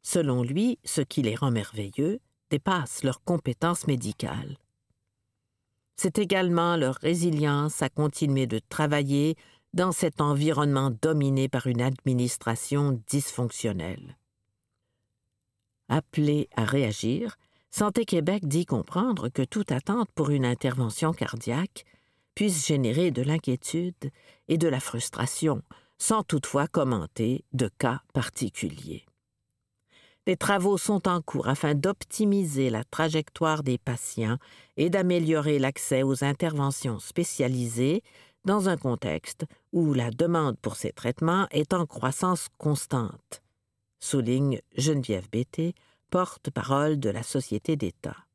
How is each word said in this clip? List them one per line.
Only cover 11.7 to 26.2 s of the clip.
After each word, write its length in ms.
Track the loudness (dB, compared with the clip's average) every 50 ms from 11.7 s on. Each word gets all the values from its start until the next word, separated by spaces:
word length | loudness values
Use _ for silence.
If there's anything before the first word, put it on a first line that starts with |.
| 0 2
administration 1200 | 0 0 -2 -2 _ 0 2 2 2 0 -2 -2 -2 -2 -2 -2 -2 -2 0 2 2 2 0 -2 -4 -2
dysfonctionnelle. 1080 | -2 -2 -2 -2 -4 -4 -4 -4 -4 -4 -4 -4 -2 -2 -6 -6 -8 -10 -12 -18 -20 _ _ _ _ _ _ _ _ _ _ _ _ _ _ _ _ _ _ _ _ _ _ _ _ _ _ _ _ _ _ _ _ _ _ _
Appelé 580 | 0 0 0 _ -2 0 2 2 2 2 0 -2 -2
à 80 | -2 0
réagir, 720 | 2 2 2 2 0 -2 -2 -2 -2 -2 -2 -4 -6 -8 _ _ _ _ _ _ _
Santé 360 | -2 0 0 2 2 0 0
Québec 420 | 2 0 0 2 2 0 0 -2 0
dit 180 | 0 0 0
comprendre 640 | 0 -2 -2 -2 -2 -2 -2 0 0 -2 -2 -4 -4
que 140 | -2 -2
toute 320 | -4 -2 -2 -4 -2 -2 -2
attente 360 | -4 -2 -2 -2 -2 -2 -4 _
pour 140 | -2 0 0
une 160 | 2 2 2
intervention 680 | 0 0 0 0 -2 0 0 -2 -2 -2 -2 -2 -2
cardiaque 720 | 0 -2 -4 -6 -6 -8 -6 -4 -2 -2 -4 -4 _ -14 -20 _ _ _ _ _ _ _ _ _ _
puisse 320 | 0 0 0 2 0 0 0
générer 420 | 2 2 2 2 2 2 2 0
de 140 | 0 0 0
l'inquiétude 880 | 0 0 0 0 -2 -2 -2 -4 -4 -4 -2 -2 -4 -6 _ -12 -12 -12 _ _ -20 -20 _ _ 0
et 120 | 2 2
de 80 | 4 2
la 120 | 2 0
frustration, 840 | -4 -4 -6 -6 -6 -6 -4 -4 -4 -2 -2 -2 0 0 0 -2 -6 _ -20 -20 _ _ _ _
sans 240 | 0 0 0 0